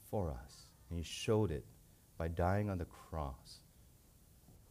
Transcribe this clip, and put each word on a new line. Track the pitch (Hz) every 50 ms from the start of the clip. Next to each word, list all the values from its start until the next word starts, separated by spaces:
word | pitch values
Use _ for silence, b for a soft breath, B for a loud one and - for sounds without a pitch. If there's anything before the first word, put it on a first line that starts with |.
| - -
for | - 107 92 80
us. | 69 60 62 - - - - - - - - -
And | 82 85
you | 80
showed | - - - - - 110 107 107 87
it | 78 69 - - - - b b b b b b - -
by | 82
dying | 82 82 87 87 90 98 104 104 104
on | 98 87
the | 90
cross, | - - - - - - 80 73 69 67 - - - - - - - - - - - - - - - - - - - - - - - - - - -